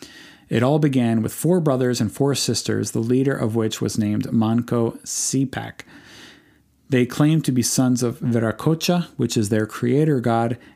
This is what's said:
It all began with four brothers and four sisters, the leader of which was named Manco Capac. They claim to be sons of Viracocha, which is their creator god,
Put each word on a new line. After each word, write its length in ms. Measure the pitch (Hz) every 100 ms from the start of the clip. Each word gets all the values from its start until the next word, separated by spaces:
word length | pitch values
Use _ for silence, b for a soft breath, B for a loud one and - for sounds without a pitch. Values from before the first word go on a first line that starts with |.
| B B B B B
It 140 | 117
all 160 | 123 151
began 420 | 151 131 117 113
with 140 | 107
four 260 | - 151 180
brothers 400 | 151 131 127 120
and 100 | 107
four 240 | - 139
sisters, 580 | 127 - 113 - 107 107
the 80 | 113
leader 340 | 113 127 135
of 200 | 139 120
which 280 | 113 110 -
was 160 | - -
named 340 | 104 104 -
Manco 600 | 117 110 117 120 120 117 -
Capac. 800 | - - - 135 135 - 113 - - B B B B B B B _ _ _
They 140 | 127
claim 380 | 123 - 151 160
to 100 | 147
be 100 | 123
sons 400 | 113 - 127 123
of 160 | 120 113
Viracocha, 880 | 123 117 113 104 - 160 - 175 165 -
which 200 | 120 -
is 120 | 101
their 180 | 110 107
creator 540 | - 120 131 156 139
god, 360 | 117 117 117 120 B